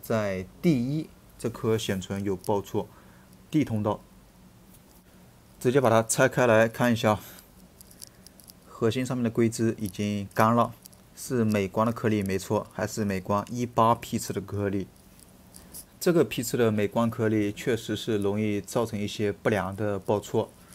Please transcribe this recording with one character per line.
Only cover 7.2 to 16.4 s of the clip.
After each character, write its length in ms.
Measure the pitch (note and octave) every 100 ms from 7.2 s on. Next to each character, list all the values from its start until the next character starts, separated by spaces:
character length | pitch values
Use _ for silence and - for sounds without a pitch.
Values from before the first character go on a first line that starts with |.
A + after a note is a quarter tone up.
| - - - - - - - - - - - - - - -
核 240 | - A#2
心 160 | A#2+ B2+
上 100 | B2+
面 60 |
的 80 | A#2
硅 180 | A2+ A#2
脂 280 | A2+ A2+ A2
已 100 | G#2
经 400 | - G#2 G#2 G2+
干 200 | - A2
了， 200 | A#2+ A#2 A#2 - - -
是 300 | - - B2+
美 240 | A2 G#2+ F#2+
光 180 | A2 A2+
的 60 |
颗 160 | A#2 A#2
粒 140 | G#2+
没 140 | F#2+ F#2+
错， 300 | - G#2+ -
还 140 | - G#2
是 180 | -
美 160 | G2+ F#2+
光 260 | F#2 G2+ G2+
一 160 | A#2+
八 300 | A#2+ A#2+ A2+
批 240 | A#2 - A2+
次 140 | -
的 80 | G2
颗 280 | F#2+ G2+ G2+
粒。 200 | G2 F#2 - - - - - - - - - - -
这 140 | -
个 100 | E3+
批 180 | B2+ -